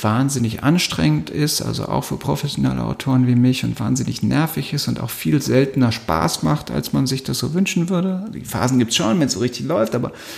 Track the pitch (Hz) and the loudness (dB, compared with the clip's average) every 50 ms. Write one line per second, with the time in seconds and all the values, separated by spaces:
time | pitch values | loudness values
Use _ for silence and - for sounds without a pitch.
0 | - 107 110 123 135 139 143 127 117 113 117 - - 143 165 180 - - - - | 0 0 2 2 2 0 0 0 0 0 -2 0 2 2 2 2 2 0 0 2
1 | 165 151 151 151 156 - - 147 151 156 - - - 117 113 - - - - 139 | 2 2 2 2 -2 -4 -2 0 0 0 0 -2 -2 -2 -4 -4 -4 -2 -2 -2
2 | - - 139 - - 143 147 147 - 143 - 139 139 127 131 127 117 113 - - | -2 -4 -6 -4 -2 -2 -2 -2 -2 -4 -2 0 0 0 2 0 -2 -4 -4 -4
3 | - 135 131 127 127 123 120 123 123 127 127 - 120 117 117 - 110 120 131 - | 0 2 4 4 6 6 6 6 6 4 4 2 -2 -4 -4 -2 0 0 0 0
4 | - - 120 - - 113 127 143 160 156 - 147 139 - 147 143 - 127 120 113 | 0 -4 -2 -2 0 0 2 2 0 0 -2 -6 -6 -4 -4 -4 -2 -2 -4 -4
5 | 123 117 - - - 160 151 139 - 117 120 131 139 - - 135 127 117 113 - | -4 -6 -6 -4 -2 0 0 2 2 2 4 4 4 2 2 2 2 2 2 -2
6 | - - 80 80 - 160 - - 151 156 151 151 - - - 147 - - - 143 | -2 0 0 2 2 0 0 0 0 0 0 0 -2 -4 -4 -4 -4 0 0 0
7 | 135 127 131 131 - - 127 - 127 123 156 180 196 - - 180 170 175 190 170 | 0 0 -2 -4 -4 -4 -4 -4 -2 -2 0 0 0 0 0 0 0 2 0 0
8 | 185 190 185 185 202 226 - - - - - 101 104 127 131 123 117 110 - - | 0 0 -2 -4 -6 -8 -10 -12 -10 -6 -2 -2 0 2 4 2 2 2 0 0
9 | - 220 220 175 143 127 - 92 120 127 - - 131 135 165 202 220 220 202 143 | 2 2 2 2 2 0 0 -2 -2 -2 -2 -4 -4 -2 0 2 2 2 0 -2
10 | 120 110 - - - - - | -4 -4 -8 -12 -16 -16 -14